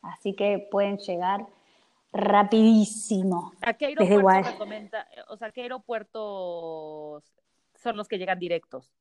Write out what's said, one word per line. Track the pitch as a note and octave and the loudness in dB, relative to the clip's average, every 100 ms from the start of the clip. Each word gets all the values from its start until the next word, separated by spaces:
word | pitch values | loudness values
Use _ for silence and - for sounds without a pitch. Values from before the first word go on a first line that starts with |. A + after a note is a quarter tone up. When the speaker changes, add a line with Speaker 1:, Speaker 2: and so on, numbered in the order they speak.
Speaker 1:
así | - - G3+ | -16 -10 -10
que | G3 G3+ G3 G3+ | -4 -2 -2 -4
pueden | G3+ G3+ G3+ | -2 -2 -4
llegar | - F3 F3+ G3+ G#3+ _ _ _ _ _ _ | -8 -4 -4 -4 -8 _ _ _ _ _ _
rapidísimo | G3+ G3+ G3+ G3+ A3 A3 A3 G#3 - - G3+ F#3+ F3 F3 _ | -4 2 4 6 6 8 8 4 -4 -4 0 0 -2 -6 _
Speaker 2:
¿A | A3+ | -6
qué | A3+ C#4+ | -2 -4
Speaker 1:
desde | D4 | 0
Speaker 2:
aeropuerto | F3+ G3+ | 4 6
Speaker 1:
Guadalajara. | F#3+ F#3+ F#3 | 6 4 2
Speaker 2:
recomienda, | - G#3 G#3+ G#3 G#3+ - - - | -6 -10 -12 -12 -12 -14 -20 -20
o | G#3 | -16
sea, | A3 | -14
qué | B3 | -12
aeropuertos | B3 B3+ - A3+ G#3 A3 G#3+ G3 F3+ E3+ E3 D#3+ D#3 D#3 D3+ D3 _ _ _ _ _ _ | -12 -12 -8 -8 -8 -12 -10 -8 -8 -8 -10 -12 -12 -14 -14 -16 _ _ _ _ _ _
son | A#3+ G#3+ | -8 -8
los | G#3+ | -8
que | G3+ | -6
llegan | F#3 F#3 | -4 -4
directos? | F3 E3+ _ C3+ _ _ | -2 -4 _ -20 _ _